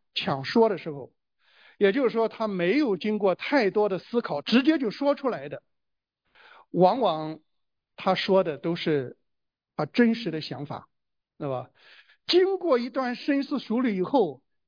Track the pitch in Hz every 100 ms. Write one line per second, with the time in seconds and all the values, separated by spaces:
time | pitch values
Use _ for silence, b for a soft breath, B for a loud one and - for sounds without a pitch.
0 | _ - - 139 131 240 226 170 170 143
1 | 120 _ _ _ b b b b 196 226
2 | 240 226 220 - 220 190 175 262 277 190
3 | 214 214 196 175 - 285 202 208 208 180
4 | - 233 - 147 - 233 277 311 233 -
5 | 285 285 262 170 139 135 _ _ _ _
6 | _ _ _ b b b b 175 180 240
7 | 208 156 156 156 _ _ _ _ _ -
8 | 196 185 - 190 170 139 165 170 - 147
9 | 123 - _ _ _ _ _ - 151 -
10 | 233 226 185 156 - 127 143 113 - _
11 | _ _ _ - 147 123 131 _ b b
12 | b b - 339 381 381 359 247 247 269
13 | 247 247 - 277 - 294 - 226 247 190
14 | 175 277 175 131 _ _